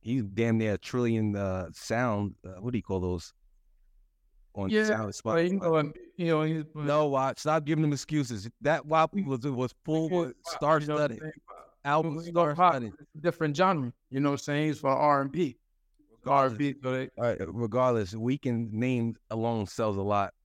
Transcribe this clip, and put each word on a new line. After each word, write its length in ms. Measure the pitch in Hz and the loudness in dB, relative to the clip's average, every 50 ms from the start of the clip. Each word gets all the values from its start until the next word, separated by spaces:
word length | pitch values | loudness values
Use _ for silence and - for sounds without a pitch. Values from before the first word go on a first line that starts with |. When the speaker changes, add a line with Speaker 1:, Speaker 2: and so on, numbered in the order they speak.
Speaker 1:
He's 200 | _ 107 123 135 | _ -2 -2 -2
damn 360 | 113 98 98 101 117 117 113 113 | -2 -2 0 0 2 4 4 2
near 160 | 110 107 101 | 2 2 0
a 40 | 90 | -2
trillion, 560 | - - - 127 123 117 113 110 107 104 101 | -4 -4 -2 0 2 2 2 2 2 0 0
uh, 360 | 101 101 95 92 92 90 80 | 0 -2 -2 -2 -4 -6 -8
sound, 600 | - - - - 113 117 127 123 107 101 101 98 - _ - | -12 -14 -6 -4 -2 0 0 0 0 0 -2 -4 -6 _ -16
uh, 160 | 92 95 92 | -16 -16 -10
what 120 | 101 123 | -8 -4
do 60 | 127 110 | -4 -4
you 40 | |
call 180 | - - 98 95 | -4 -2 -4 -2
those? 320 | 90 90 90 85 - - _ _ _ _ _ _ _ _ _ _ _ _ _ _ _ _ _ _ _ _ _ _ _ _ _ | 0 -2 -4 -4 -6 -12 _ _ _ _ _ _ _ _ _ _ _ _ _ _ _ _ _ _ _ _ _ _ _ _ _
On 140 | 101 98 92 | -6 -4 0
Speaker 2:
Yeah, 160 | 214 214 220 | 2 2 2
Speaker 1:
sound 300 | 107 214 110 110 101 98 - - | 2 0 0 -2 -6 -8 -6 -4
Speaker 2:
but, 200 | 113 110 165 170 | 0 2 2 2
you 140 | 180 185 196 | 2 0 0
Speaker 1:
Spotify. 40 | |
Speaker 2:
know, 140 | 185 170 160 | 0 2 2
um, 180 | 160 151 151 - - - - _ | 2 2 0 -6 -12 -20 -20 _
you 100 | - 175 | -4 0
know, 160 | 165 160 156 | 2 2 2
he's 220 | 156 156 160 160 151 151 - | 2 0 -2 -4 -6 -8 -10
Speaker 1:
No, 320 | 151 147 147 147 151 151 | -6 -2 0 2 2 2
Wop, 320 | 147 139 135 131 135 123 - | 2 2 0 0 0 -4 -4
stop 260 | - 151 156 160 151 | -2 0 0 0 0
giving 200 | 139 160 151 156 | 0 2 2 2
him 80 | 151 | 2
excuses. 580 | 147 131 - - 156 151 139 120 123 104 95 117 _ _ | 0 -2 -4 -2 -2 -2 -2 -2 -4 -8 -8 -10 _ _
That 240 | - 143 160 151 123 | 0 0 0 0 0
Wop 300 | 151 156 160 160 156 - | 0 2 2 2 2 0
was, 260 | 202 190 143 135 123 | -4 -2 -2 -4 -2
was 340 | 113 147 135 120 127 120 - _ | -2 -4 -2 -2 -2 -4 -4 _
full 280 | _ - 156 160 160 156 | _ -2 0 0 0 0
Speaker 2:
Yeah, 80 | 180 175 | 0 0
Speaker 1:
with 180 | 170 131 120 _ _ | 0 -2 -6 _ _
Speaker 2:
Pop, 360 | - 160 143 151 147 160 151 | -10 -6 -2 2 2 2 2
you 60 | 147 | 2
know 80 | 147 151 | 0 0
what 80 | 151 | 0
I'm 60 | 151 143 | 0 0
Speaker 1:
star-studded. 100 | - - | -2 -6
Speaker 2:
saying? 120 | 156 156 - - _ - | -10 -12 -14 -16 _ -20
Pop. 220 | - - - - _ _ _ | -20 -20 -20 -20 _ _ _
Speaker 1:
Album 340 | 139 147 156 156 165 143 156 | 2 2 2 2 0 -4 -6
Speaker 2:
You 100 | 170 170 | -8 -2
know, 220 | 170 175 170 151 147 | 2 2 2 2 4
Pop 200 | 151 180 180 160 | 4 4 4 4
Speaker 1:
star-studded. 180 | 135 120 107 - - | 2 -4 -6 -10 -14
Speaker 2:
is 80 | 147 _ _ | -20 _ _
a 40 | 151 | -2
different 360 | 147 170 160 - 160 151 143 | -2 -2 0 0 -2 -2 2
genre, 360 | 147 185 190 190 156 131 120 - _ _ _ | 2 4 4 4 2 -2 -4 -8 _ _ _
you 100 | 127 135 | -4 0
know 100 | 143 143 | 0 0
what 40 | 143 | 0
I'm 40 | 135 | -2
saying? 280 | - - 143 147 151 | -2 -2 -2 0 0
He's 140 | 156 147 147 | 0 -2 0
for 100 | - 139 | 0 0
R 320 | 135 131 147 147 143 139 | 2 4 4 4 4 4
and 100 | 139 139 | 2 -2
B. 240 | 139 165 180 139 120 _ _ _ _ _ _ _ _ _ _ _ | 0 0 -2 -2 -2 _ _ _ _ _ _ _ _ _ _ _
Speaker 1:
Regardless. 220 | - _ _ 127 139 139 | -20 _ _ 2 4 4
Speaker 2:
R 80 | 135 131 | 4 4
and 100 | 117 107 | 2 0
B, 160 | 147 143 131 143 | -2 -2 -2 -4
so 100 | - 127 | -4 -2
they 180 | 127 131 131 - _ | -2 -2 -4 -6 _
Speaker 1:
All 80 | - 120 | -2 0
right, 140 | 120 110 - - | 0 0 0 -4
regardless, 680 | 82 85 110 117 110 104 127 127 127 123 113 104 90 110 | -6 -4 -4 -4 0 2 2 4 4 4 2 0 -2 -6
Weeknd 580 | 113 113 123 135 147 - 131 120 113 117 107 | -4 -2 -2 -2 0 0 -2 0 0 -2 -4
name 440 | 107 107 120 127 127 123 117 117 113 - _ _ | -2 -2 0 0 0 0 0 -2 -4 -6 _ _
alone 360 | 110 113 113 117 117 113 101 | -4 -2 -2 -2 0 -2 -4
sells 300 | 95 - - 117 107 101 | -4 -4 -2 -2 0 0
a 60 | 98 | -2
lot. 320 | 95 101 104 101 98 87 _ _ _ | -2 0 0 0 0 -2 _ _ _